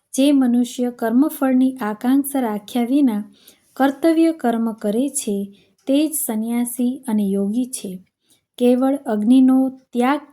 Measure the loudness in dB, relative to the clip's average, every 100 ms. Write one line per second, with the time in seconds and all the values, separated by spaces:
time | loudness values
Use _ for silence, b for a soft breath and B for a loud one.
0 | _ 0 2 4 2 2 0 -4 -6 -4
1 | 0 2 2 0 0 2 0 -2 -6 -4
2 | 0 0 0 -4 -4 -6 -6 -4 0 2
3 | 2 0 -6 b b b b -2 0 2
4 | 0 2 2 0 -2 -2 -4 -4 -2 -2
5 | -2 -4 -6 -6 -6 b b b -2 0
6 | 0 -2 -6 -4 -4 -4 -4 -2 -4 -4
7 | -4 -2 0 0 0 -2 -4 -8 -12 -14
8 | -18 _ _ _ _ 0 2 2 2 -2
9 | -2 -2 4 6 6 4 2 -4 _ -2
10 | 0 -2 -4